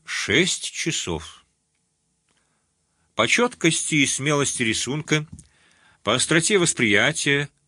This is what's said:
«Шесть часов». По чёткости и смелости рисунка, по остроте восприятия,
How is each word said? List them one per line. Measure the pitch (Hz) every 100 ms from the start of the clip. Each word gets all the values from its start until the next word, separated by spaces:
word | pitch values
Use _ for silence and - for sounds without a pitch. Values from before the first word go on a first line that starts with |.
«Шесть | - - - 110 180 - -
часов». | - - - - 80 - - _ _ _ _ _ _ _ _ _ _ _ _ _ _ _ _ _
По | - 113
чёткости | - 247 - 170 156 -
и | 156 135
смелости | - 139 147 139 -
рисунка, | 117 104 - 147 - 156 151 - - _ _ _ _ _
по | -
остроте | 123 - 165 165 208
восприятия, | 170 - 120 101 123 156 - 139 143 _